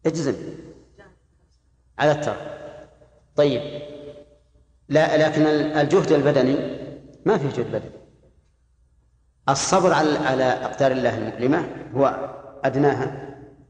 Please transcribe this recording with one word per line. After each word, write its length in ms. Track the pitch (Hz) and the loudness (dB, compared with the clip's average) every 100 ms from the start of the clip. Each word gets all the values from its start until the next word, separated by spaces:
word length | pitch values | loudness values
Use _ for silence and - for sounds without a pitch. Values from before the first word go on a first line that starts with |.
| 170 | -2
اجزم 300 | 156 139 92 - - - - - _ 208 _ _ _ _ _ _ _ _ - | -2 -4 -4 -8 -14 -18 -20 -20 _ -20 _ _ _ _ _ _ _ _ 0
على 120 | 147 | 2
الترك. 460 | 147 - 104 - - - - - _ - _ _ - | 2 -2 -6 -8 -14 -16 -18 -20 _ -20 _ _ 2
طيب، 460 | 147 131 - - - - - - - _ _ _ _ _ _ | 2 2 -6 -12 -14 -16 -16 -18 -20 _ _ _ _ _ _
لا، 380 | 143 156 151 156 | 2 4 4 2
لكن 140 | 151 | 4
ال-، 360 | 156 151 151 151 | 4 4 0 0
الجهد 340 | 143 180 165 | 4 4 4
البدني 680 | 147 139 143 131 139 127 - - - - - - | 4 4 4 2 0 -2 -8 -12 -16 -20 -6 0
ما 120 | 208 | 0
فيه 120 | 143 | 0
جهد 220 | 120 117 | -4 -4
بدني. 200 | 110 - - - _ _ _ _ _ _ _ _ _ _ _ _ _ - | -6 -8 -18 -20 _ _ _ _ _ _ _ _ _ _ _ _ _ -2
الصبر 440 | 139 - 190 180 | 0 2 2 4
على، 240 | 151 156 143 | 4 2 0
على 260 | 147 131 | 0 2
أقدار 480 | 127 123 117 - 135 | 2 0 -4 0 0
الله 260 | 127 120 110 | 2 -2 -2
المؤلمة 760 | 110 107 123 165 151 - - 123 | -6 -4 0 0 -2 -10 -10 0
هو 380 | 139 - - - - - | 0 0 -10 -12 -18 -4
أدناها. 760 | 135 127 143 120 139 - - - - - - | -2 2 2 2 -4 -8 -14 -16 -20 -20 -20